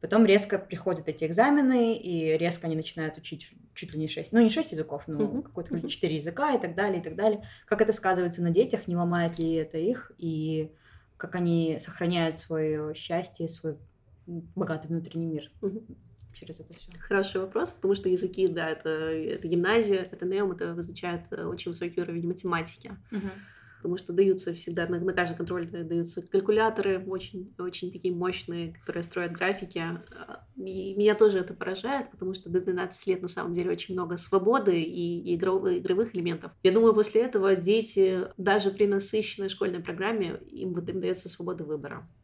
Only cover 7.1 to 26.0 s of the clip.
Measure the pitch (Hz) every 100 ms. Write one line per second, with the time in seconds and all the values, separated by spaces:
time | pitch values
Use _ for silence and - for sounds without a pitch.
7.1 | 165 214 214 - - _ 208 214 214 190
8.1 | 185 175 175 175 170 254 220 - 175 175
9.1 | 175 170 170 165 165 156 160 175 247 -
10.1 | - 170 156 156 156 156 - _ - _
11.1 | _ 175 180 175 170 165 156 - - 170
12.1 | 175 165 160 - 160 156 156 151 160 -
13.1 | 170 180 - 165 - 160 147 - _ _
14.1 | _ - 170 165 - 180 156 160 170 165
15.1 | 165 165 156 - - 196 202 220 - -
16.1 | - - - - 165 - 165 - - -
17.1 | 202 196 190 190 214 339 - 190 196 185
18.1 | 185 185 185 185 165 160 156 160 156 160
19.1 | 160 156 - 170 170 180 226 214 196 185
20.1 | - 180 190 202 175 175 170 170 170 180
21.1 | 175 - 170 170 175 - 170 170 170 175
22.1 | 170 170 175 180 170 165 - - 196 -
23.1 | 214 196 190 - - - - - 180 -
24.1 | 175 196 185 - 170 - 170 170 175 180
25.1 | 180 175 165 170 180 165 175 160 170